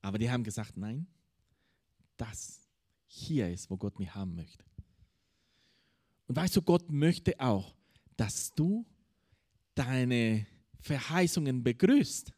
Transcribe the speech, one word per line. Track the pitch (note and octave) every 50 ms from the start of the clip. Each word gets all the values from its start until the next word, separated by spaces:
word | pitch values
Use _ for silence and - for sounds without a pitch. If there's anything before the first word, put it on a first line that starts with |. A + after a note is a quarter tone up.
Aber | - G2 G2
die | G#2+ A#2 A#2
haben | B2+ B2 A#2
gesagt, | G#2+ G2+ - G#2+ - -
„Nein, | - G2 G#2+ A#2 C#3 E3+ - _ _ _ _ _ _ _ _ _ _ _ _ _ _ _ _ _ _ _ _ _
das | - A#2 A2 G2+ - - - - - _ _ _ _ _ _ _ _ _
hier | _ - - - - D#3+ C#3 G#2+ F2
ist, | F2 F2+ - -
wo | F#2+
Gott | F#2 - G2+ - -
mich | G2 F2 -
haben | G2 G2 F#2 E2+
möchte.“ | E2+ D#2+ - - - - _ _ - - _ _ _ - _ _ _ _ _ _ _ _ _ _ _ _ _ _ _ _ _ _ _ _ _ _ _ _
Und | _ B2
weißt | C#3 F3 F3+ -
du, | G3+
Gott | E3 - E3+ E3+ - -
möchte | D3+ C#3+ D3 E3 E3+ - - - A#2+ -
auch, | C3+ B2+ G#2+ F#2+ F#2 - - _ _ _ _ _ _ _ _
dass | - A2+ G#2 - - - - _
du | - D3+ F3 G3+ A3+ A#3 _ _ _ _ _ _ _ _ _ _ _ _ _ _ _ _ _ _
deine | - C3 A#2+ C3 C3 B2+ B2 B2+ A#2+ A#2 A2+ A2 G#2+ G#2 - - _ _ _ - -
Verheißungen | - - D#3 C3 A#2 - D#3 F3+ F3+ E3+ - F3+ D3+ C#3 B2+ B2+ A#2
begrüßt. | B2 A#2 - - F#3 C4+ C#4+ G#3+ - - - - - -